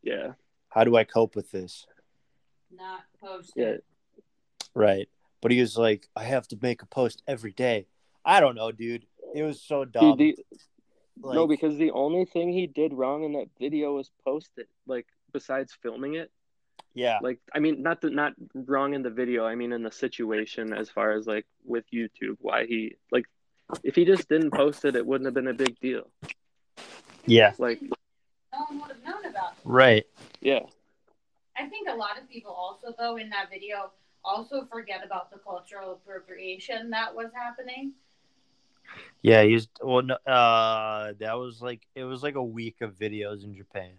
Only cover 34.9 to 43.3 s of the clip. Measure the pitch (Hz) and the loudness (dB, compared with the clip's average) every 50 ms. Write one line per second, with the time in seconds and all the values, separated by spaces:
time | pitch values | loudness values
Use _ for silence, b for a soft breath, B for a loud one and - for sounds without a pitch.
34.9 | 196 180 196 190 196 180 185 - 196 190 _ 208 185 180 180 - 202 196 190 185 | -10 -10 -8 -8 -8 -8 -8 -10 -18 -20 _ -12 -12 -12 -12 -14 -16 -14 -12 -12
35.9 | 185 185 _ 202 196 185 175 180 185 180 185 185 185 190 - - 240 226 226 233 | -14 -14 _ -18 -18 -18 -16 -16 -18 -14 -12 -12 -12 -12 -10 -10 -10 -8 -8 -6
36.9 | 226 220 226 220 - 220 226 226 226 247 240 240 240 - 262 247 254 262 277 277 | -6 -6 -6 -6 -8 -10 -12 -12 -12 -12 -12 -12 -12 -14 -14 -14 -12 -12 -12 -12
37.9 | 269 _ _ _ _ _ _ _ _ _ _ _ _ _ _ _ _ _ _ B | -12 _ _ _ _ _ _ _ _ _ _ _ _ _ _ _ _ _ _ B
38.9 | B B B B B _ - 110 113 110 107 107 113 113 110 - _ - 117 131 | B B B B B _ 4 8 8 10 10 8 6 4 2 -4 _ -10 -4 2
39.9 | 127 127 127 131 131 - _ 135 131 123 120 117 113 113 113 113 113 110 110 110 | 2 2 2 0 -6 -6 _ 2 4 4 6 6 6 4 4 2 0 -2 -2 -4
40.9 | 107 107 107 107 104 101 110 110 113 120 127 123 113 110 117 123 123 110 _ _ | -6 -6 -8 -8 -10 -10 -8 -6 -6 -6 -8 -10 -12 -12 -10 -10 -10 -12 _ _
41.9 | _ 135 131 127 131 123 135 147 139 139 127 117 110 117 117 113 113 _ 120 107 | _ -12 -10 -10 -10 -6 -6 -6 -4 -4 -6 -6 -6 -8 -8 -8 -8 _ -10 -10
42.9 | 98 90 107 107 104 107 104 101 | -8 _ -8 -6 -6 -6 -8 -8